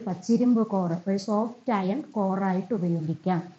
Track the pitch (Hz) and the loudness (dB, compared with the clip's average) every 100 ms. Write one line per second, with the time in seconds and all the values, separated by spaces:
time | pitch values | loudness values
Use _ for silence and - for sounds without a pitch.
0 | 220 - - 233 247 233 220 196 175 170 | 0 -6 0 2 4 4 2 0 0 -2
1 | 196 196 196 208 226 - - 208 185 247 | -2 -2 0 0 -2 -4 -2 0 0 -2
2 | - 220 190 190 196 185 185 214 175 170 | -4 -2 0 0 0 0 -2 -2 0 0
3 | 160 165 185 175 175 | -2 -2 0 -2 -2